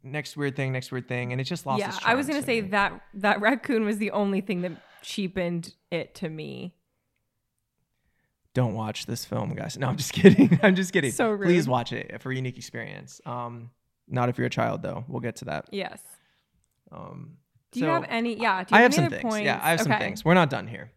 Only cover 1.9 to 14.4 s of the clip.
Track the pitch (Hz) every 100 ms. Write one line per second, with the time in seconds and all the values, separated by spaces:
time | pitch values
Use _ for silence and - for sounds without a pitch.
1.9 | - - 247 277 294 269 233 196 202 196
2.9 | 190 - 208 202 196 208 262 - 233 214
3.9 | 214 208 - 202 196 196 180 180 165 -
4.9 | - - - 190 185 175 175 165 - _
5.9 | 170 - - 165 156 151 131 180 _ _
6.9 | _ _ _ _ _ _ _ _ _ _
7.9 | _ _ _ _ _ _ - 123 98 110
8.9 | 107 - 117 - 117 113 - 104 - 131
9.9 | - - - 202 - 285 170 214 185 185
10.9 | 185 139 - 233 208 190 175 139 127 117
11.9 | 117 - - 131 131 131 123 - 120 110
12.9 | 95 131 - - 123 120 120 120 _ _
13.9 | _ _ 127 123 123